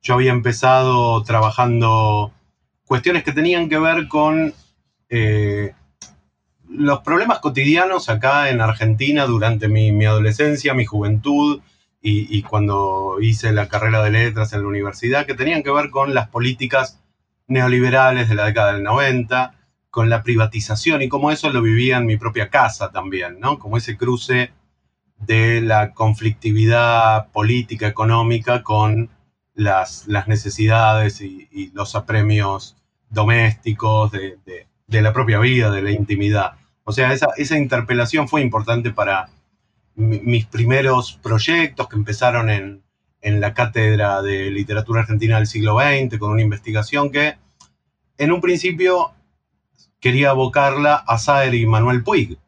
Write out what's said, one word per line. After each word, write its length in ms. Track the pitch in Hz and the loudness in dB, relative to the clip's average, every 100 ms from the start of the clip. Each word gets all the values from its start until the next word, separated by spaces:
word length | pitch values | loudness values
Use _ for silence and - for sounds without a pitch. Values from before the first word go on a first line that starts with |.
Yo 140 | - 123 | 0 2
había 160 | 131 | 2
empezado 880 | 123 117 113 127 131 131 123 120 117 | 2 -2 0 4 4 4 2 2 0
trabajando 1120 | 113 113 110 110 123 117 117 113 110 104 104 _ _ _ _ _ _ | 0 0 0 2 0 2 2 4 2 0 -2 _ _ _ _ _ _
cuestiones 360 | - 349 349 | -2 0 0
que 100 | - | -2
tenían 360 | 139 165 175 160 | 0 2 0 0
que 80 | 156 | 0
ver 300 | 160 165 151 | 2 0 -2
con, 480 | 151 151 160 156 - _ _ _ _ _ | 0 2 2 -2 -6 _ _ _ _ _
eh, 680 | 120 107 107 104 101 101 - _ _ - _ _ _ _ _ - | -2 0 2 0 -2 -6 -10 _ _ -20 _ _ _ _ _ -16
los 340 | - 147 139 | -2 0 0
problemas 360 | - 170 233 - | 0 0 0 0
cotidianos 720 | 151 131 139 165 185 185 - | -2 -2 2 2 2 -2 -2
acá 400 | 110 131 143 139 | 0 2 2 2
en 120 | 120 | 0
Argentina 640 | 110 110 110 110 135 147 135 | 0 0 0 0 0 0 2
durante 400 | 113 110 110 107 | 2 0 0 0
mi, 240 | 107 107 | 2 4
mi 140 | 104 107 | 4 2
adolescencia, 680 | 107 107 107 151 147 143 | 2 0 0 0 0 -2
mi 120 | 131 110 | -2 -2
juventud 760 | 104 104 107 143 143 147 143 _ _ _ _ | -2 0 0 0 2 2 -2 _ _ _ _
y, 340 | 104 104 104 104 | -2 -2 0 -4
y 60 | |
cuando 760 | - 107 104 98 98 95 95 95 | -2 -2 0 0 0 -2 -4 -2
hice 300 | 110 110 113 | 0 0 0
la 180 | 107 101 | 0 -2
carrera 320 | 104 110 110 | -2 0 2
de 80 | 104 | 2
letras 440 | 110 117 113 107 | 2 0 -2 -4
en 100 | 104 | -4
la 40 | 101 | -6
universidad, 600 | 101 101 - 120 143 143 | -6 -6 -6 -2 -2 -2
que 80 | 127 | -4
tenían 260 | 139 165 | -2 -2
que 80 | 143 | 0
ver 200 | 143 147 | -2 -2
con 240 | 135 139 135 | -2 0 0
las 140 | 113 | -2
políticas 680 | 120 123 127 127 135 131 _ _ _ _ _ - | -2 -4 -4 -2 -2 -2 _ _ _ _ _ -2
neoliberales 800 | 127 127 123 123 131 131 127 113 | 0 2 2 4 4 4 2 0
de 80 | 104 | 0
la 100 | 104 | 0
década 280 | 110 104 | 2 0
del 80 | 101 | 0
noventa, 680 | 101 127 139 127 113 127 127 _ _ _ _ | -2 0 0 0 -2 -2 -2 _ _ _ _
con 180 | - 113 | -2 0
la 140 | 113 | 0
privatización 800 | 110 113 110 110 107 107 165 151 | 0 0 0 -2 -6 -2 -2 -2
y 40 | 135 | -2
cómo 240 | 139 147 | -2 -2
eso 180 | 151 151 | -2 -2
lo 100 | 127 | 0
vivía 340 | 113 113 127 127 | 2 2 2 0
en 100 | 117 | 0
mi 120 | 107 | -2
propia 320 | 113 110 101 | -2 -4 -4
casa 420 | 135 120 - 98 | -2 -2 -2 -8
también, 480 | 95 92 95 87 90 | -8 -8 -8 -10 -6
¿no? 200 | 123 147 | -6 -6
Como 180 | 104 113 | -4 -6
ese 180 | 117 104 | -4 -6
cruce 560 | 123 123 - 123 123 _ _ _ _ _ _ _ | -4 -4 -2 -4 -4 _ _ _ _ _ _ _
de 420 | 104 110 123 131 | -2 2 2 0
la 320 | 113 107 104 | 2 2 0
conflictividad 1400 | - 113 107 110 107 113 107 110 120 117 117 113 110 - | 0 0 0 -2 -4 -2 2 4 4 4 4 4 2 -2
política, 560 | - 107 123 117 110 107 | -4 0 -2 -4 -6 -6
económica, 720 | 104 110 117 117 117 120 120 | -2 0 2 2 -2 -2 -4
con 480 | - 107 107 110 113 _ _ _ _ | 0 0 2 0 -4 _ _ _ _
las, 520 | - 104 95 92 - 104 | -4 0 0 -2 -10 -6
las 200 | 101 101 | -4 0
necesidades 960 | 107 101 104 107 113 110 110 107 98 | -2 -2 -2 2 4 4 4 0 -2
y, 260 | 98 95 - | -14 -16 -16
y 220 | 98 92 | -12 -12
los 240 | 95 98 107 | -10 -8 -8
apremios 800 | - 110 104 107 98 98 - _ _ _ _ | -2 0 2 2 0 -4 -10 _ _ _ _
domésticos 1040 | 110 107 117 117 110 113 104 110 110 107 | -2 2 4 2 0 -6 -4 0 0 0
de, 260 | 101 95 90 - | -4 -10 -14 -20
de, 220 | 90 _ _ _ | -20 _ _ _
de 160 | 113 | 2
la 120 | 107 | 2
propia 260 | 117 117 107 | 2 0 2
vida, 320 | 123 127 110 | 2 2 2
de 100 | 98 | 0
la 100 | 98 | -2
intimidad. 640 | 104 104 101 101 104 92 - _ _ | -2 -2 -2 0 0 -2 -6 _ _
O 80 | - | -6
sea, 220 | 117 131 | 0 0
esa, 140 | 135 147 - | 2 0 -2
esa 200 | 143 156 | -2 0
interpelación 680 | 131 120 113 123 117 156 135 | 0 -2 0 -2 0 -2 0
fue 140 | 151 | 0
importante 500 | 127 107 107 117 117 | 0 -2 -2 -2 -2
para 380 | 107 98 98 92 _ _ _ _ _ _ - | -4 -2 -2 -6 _ _ _ _ _ _ -2
mi, 240 | 110 107 | -2 0
mis 260 | 120 117 110 | 0 -2 -2
primeros 720 | 113 117 135 135 127 117 - | -2 0 2 2 0 -2 -10
proyectos 640 | 110 113 113 165 156 - 123 | -2 0 2 0 -2 -4 -6
que 80 | 107 | -4
empezaron 540 | 104 107 123 120 113 | -6 0 0 2 0
en, 340 | 104 98 98 _ _ _ _ | -2 -4 -14 _ _ _ _
en 180 | 104 104 | -2 0
la 140 | 104 | 0
Cátedra 680 | 107 113 113 107 107 104 98 | -2 -2 0 2 2 0 -2
de 300 | 98 98 98 | -4 -4 -4
Literatura 520 | 98 101 104 110 113 | -6 -4 -6 -2 -2
Argentina 340 | 110 107 110 110 | 0 0 2 2
del 100 | 107 | 0
siglo 300 | 113 107 110 | -2 0 2
veinte, 420 | 143 139 127 117 | 2 0 -2 -4
con 120 | 107 | -2
una 100 | 110 | 0
investigación 720 | 110 101 - 107 107 143 143 | 0 -2 -4 -4 -2 -2 -2
que 240 | 143 151 - _ _ _ _ _ _ _ - | 0 -2 -4 _ _ _ _ _ _ _ -4
en 160 | 147 | 0
un 80 | 175 | 0
principio 720 | 175 175 185 170 185 180 165 _ _ _ _ _ _ _ _ _ | 0 0 -2 0 2 2 0 _ _ _ _ _ _ _ _ _
quería 280 | 127 131 143 | 0 2 2
abocarla 680 | 135 127 147 139 135 147 147 | 2 2 2 2 2 2 2
a 200 | - 117 | 0 -2
Saer 380 | - 139 131 120 | 2 2 2 2
y 100 | 110 | 2
Manuel 380 | 110 117 123 | 4 2 0
Puig 340 | 113 185 110 76 | 0 0 -2 -10